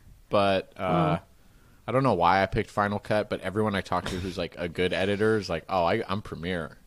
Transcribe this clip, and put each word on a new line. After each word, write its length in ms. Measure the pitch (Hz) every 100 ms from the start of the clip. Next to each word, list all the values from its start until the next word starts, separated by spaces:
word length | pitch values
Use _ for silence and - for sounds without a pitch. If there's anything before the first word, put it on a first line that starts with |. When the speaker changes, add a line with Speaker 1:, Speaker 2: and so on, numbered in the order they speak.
| - - -
Speaker 1:
But, 420 | 104 98 95 - -
uh, 400 | 95 90 87 85
Speaker 2:
Oh. 40 | - - - - - - -
Speaker 1:
I 40 |
don't 120 | 123
know 100 | 135
why 280 | 92 87 95
I 40 | 95
picked 240 | 113 98
Final 300 | - 101 104
Cut, 300 | - 107 98
but 120 | 92
everyone 340 | 92 98 107 98
I 60 |
talk 240 | - 90 -
to 100 | 92
who's, 220 | 92 87
like, 180 | 85 -
a 120 | 87
good 240 | 78 90
editor 440 | 87 98 101 110 110
is 120 | 92
like, 160 | 82 -
"Oh, 160 | 92 85
I, 180 | 110 -
I'm 140 | 98
Premiere." 560 | - 73 85 90 78 -